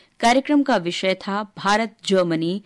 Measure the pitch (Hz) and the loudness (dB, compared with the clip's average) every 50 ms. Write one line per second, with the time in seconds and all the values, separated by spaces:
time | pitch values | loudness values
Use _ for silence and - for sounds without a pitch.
0 | _ _ _ - 233 233 247 269 269 - 294 294 277 269 247 196 165 175 175 - | _ _ _ 0 2 2 2 2 2 2 2 2 2 2 0 0 -2 -4 -6 -2
1 | - 190 190 185 - 202 196 202 214 202 - - 147 196 208 214 226 208 - _ | -2 -2 -2 -2 -4 -6 -6 -6 -6 -8 -10 -6 -2 0 0 0 0 -4 -8 _
2 | - - 190 185 180 170 165 160 165 170 185 202 - | -4 0 2 2 2 2 0 -2 -2 -4 -4 -6 -8